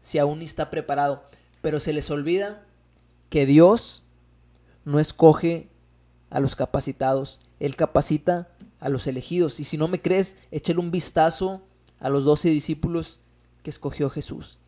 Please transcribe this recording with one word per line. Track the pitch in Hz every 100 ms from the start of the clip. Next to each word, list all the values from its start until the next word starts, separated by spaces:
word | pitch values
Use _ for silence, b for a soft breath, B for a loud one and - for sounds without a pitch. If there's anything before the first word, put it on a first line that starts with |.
si | - 151
aún | 143 151
ni | 165
está | - 160
preparado?". | 160 147 143 143 139 b b b _
Pero | 160 151
se | 160
les | 151 -
olvida | 147 147 180 202 208 _ _ _ _ _ _ _
que | 151 139
Dios | 147 175 233 - - _ _ _ _ _ _ b b
no | - 147
escoge | 151 - 165 156 170 165 - _ _ _ _ _ _
a | 143
los | 135 -
capacitados, | 127 147 139 131 135 135 139 - _ _
Él | 139 135
capacita | 151 - 139 151 - 175 175 _ - _
a | 139
los | 135 -
elegidos. | 127 - 175 165 -
Y |
si | 147 151
no | 160
me | 180
crees, | - 185 190 - b
échale | 156 - 175
un | 175
vistazo | 170 - - 160 165 190 190 - _ _ _
a | 139
los | 139
doce | 139 147 170
discípulos | 151 - 151 170 170 160 - _ _ _ _
que | -
escogió | 147 143 - 143
Jesús. | 147 - - - -